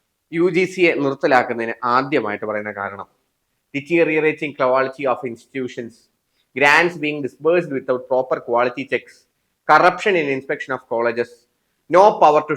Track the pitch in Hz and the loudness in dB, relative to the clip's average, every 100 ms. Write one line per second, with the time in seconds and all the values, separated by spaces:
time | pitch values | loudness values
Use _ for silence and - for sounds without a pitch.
0 | _ _ _ 160 180 170 175 185 170 139 | _ _ _ -2 0 0 -2 0 0 2
1 | 139 135 160 127 117 117 113 - 123 123 | -2 -2 2 2 2 -4 -6 -4 0 0
2 | 139 143 104 104 107 104 107 101 101 98 | 0 -2 -2 -6 -6 -6 -6 -8 -10 -10
3 | 92 _ _ _ _ _ _ 143 143 170 | -16 _ _ _ _ _ _ -12 -2 0
4 | 156 156 156 151 151 135 127 131 131 - | 2 2 0 -2 -8 -2 0 0 -2 -4
5 | 135 117 127 113 _ 135 123 131 113 - | -4 -4 -6 -12 _ -8 -8 -10 -14 -18
6 | _ _ _ _ _ 127 143 156 175 175 | _ _ _ _ _ 0 4 4 2 -2
7 | 151 151 131 - 156 175 147 135 135 127 | -6 -6 -8 -4 0 0 -2 -6 -4 -6
8 | - 131 131 151 120 117 123 139 127 120 | -2 -2 -2 -6 -2 0 0 -4 -6 -6
9 | - _ _ _ _ _ - 156 175 175 | -6 _ _ _ _ _ 2 4 4 2
10 | 214 180 143 135 135 147 - 127 - 117 | 0 0 0 -4 -4 -8 -6 -10 -4 -2
11 | 117 117 120 - _ _ _ _ - 170 | -2 -2 -6 -10 _ _ _ _ 2 6
12 | 208 - 160 151 151 | 6 6 4 4 0